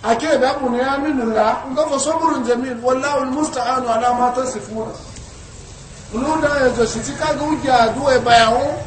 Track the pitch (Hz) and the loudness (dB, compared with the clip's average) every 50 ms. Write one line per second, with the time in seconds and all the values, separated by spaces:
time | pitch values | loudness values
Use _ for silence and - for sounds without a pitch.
0 | - 220 233 - 294 320 294 240 254 269 277 - 262 247 240 247 254 269 277 285 | 2 2 0 2 2 2 2 4 4 2 0 0 -2 -2 0 0 0 0 0 -2
1 | 285 311 285 262 233 226 220 214 208 220 - - - 269 262 285 311 302 277 269 | -2 -2 -2 0 -2 0 2 2 2 2 2 -2 -4 -6 -2 -2 0 0 0 0
2 | - 302 320 330 320 330 302 262 240 233 240 240 262 262 240 226 233 254 254 262 | 0 0 0 2 2 0 0 0 0 0 0 0 0 -4 -6 -2 0 0 0 2
3 | 269 294 285 269 262 262 254 294 302 - - 254 233 240 262 262 254 233 226 220 | 0 0 0 0 0 -2 -2 -2 -2 -2 -2 -4 -2 0 -2 -2 0 0 0 2
4 | 240 247 247 240 247 247 247 254 262 254 - 208 - 208 214 220 220 220 - - | 2 2 2 2 2 2 2 0 -4 -4 -6 -8 -10 -8 -8 -8 -8 -8 -10 -14
5 | - - - - - - - - - - - - - - - - - - - - | -16 -16 -16 -16 -16 -18 -18 -18 -18 -18 -18 -20 -18 -18 -18 -20 -18 -20 -18 -18
6 | - - 202 226 269 302 320 320 302 285 285 285 262 247 214 226 233 220 - 220 | -16 -8 -6 -4 -2 0 0 2 2 2 2 4 2 2 2 2 0 0 0 -6
7 | 233 269 277 - 311 311 302 262 294 302 311 262 - 269 254 240 233 220 214 254 | -6 -8 -6 -4 -2 -2 -2 -2 0 -2 -2 -2 2 4 4 6 4 4 2 0
8 | 285 277 254 240 202 240 233 233 226 226 233 262 277 294 311 - - | 2 2 2 2 4 6 6 6 6 6 4 2 0 -2 -4 -6 -8